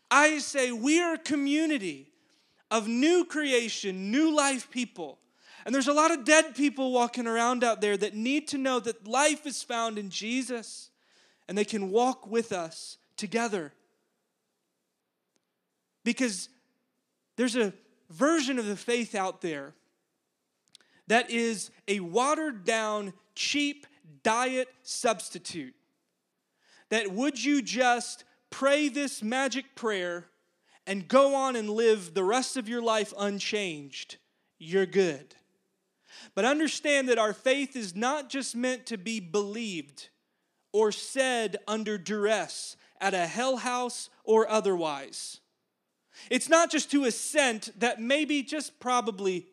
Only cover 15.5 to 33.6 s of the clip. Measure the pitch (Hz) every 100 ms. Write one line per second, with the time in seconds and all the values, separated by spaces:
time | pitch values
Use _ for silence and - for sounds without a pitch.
15.5 | _ _ _ _ _ 233 233 247 185 -
16.5 | _ _ _ _ _ _ _ _ - 247
17.5 | 240 208 - _ _ _ 160 277 330 254
18.5 | 254 208 196 - 240 226 208 190 175 175
19.5 | 143 139 - _ _ _ _ _ _ _
20.5 | _ _ - _ _ - 226 240 233 233
21.5 | 208 - - - 202 175 196 269 311 311
22.5 | 220 180 226 220 208 202 - _ - -
23.5 | 285 285 285 - _ 160 139 220 226 254
24.5 | 262 254 _ - - 240 214 - 180 -
25.5 | 175 127 - _ _ _ _ _ _ _
26.5 | _ _ _ _ 220 202 185 285 262 247
27.5 | 285 190 202 247 240 - - - _ _
28.5 | - 269 285 294 254 277 - 214 254 269
29.5 | 247 262 - 226 196 180 175 170 _ _
30.5 | _ _ _ - 196 160 262 277 269 269
31.5 | 240 214 214 233 214 175 170 185 247 254
32.5 | 262 214 240 233 220 208 - 202 202 -
33.5 | 214